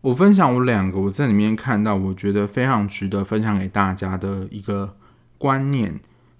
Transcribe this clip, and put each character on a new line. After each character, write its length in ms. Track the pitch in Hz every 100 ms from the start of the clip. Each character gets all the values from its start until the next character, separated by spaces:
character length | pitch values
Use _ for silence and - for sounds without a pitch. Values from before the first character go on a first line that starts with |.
我 140 | 139 127
分 180 | 196
享 220 | 196 147 123
我 80 |
两 260 | 127 110 95
个 100 | 95
我 80 | 98
在 180 | 95 139
里 60 |
面 220 | 101 107 110
看 280 | 131 107
到 120 | 107 98
我 180 | 98
觉 180 | 95 101
得 160 | 101 101
非 160 | -
常 240 | 127 120 101
值 200 | - 98
得 160 | 101
分 200 | 98 107
享 160 | 110 101
给 80 | 95
大 260 | 104 98
家 240 | 95 95 92
的 300 | 98 98 95
一 100 | 104
个 340 | 98 101 95 - _ _ _ _
观 320 | 135 135 139
念， 300 | 139 101 76 _ _ _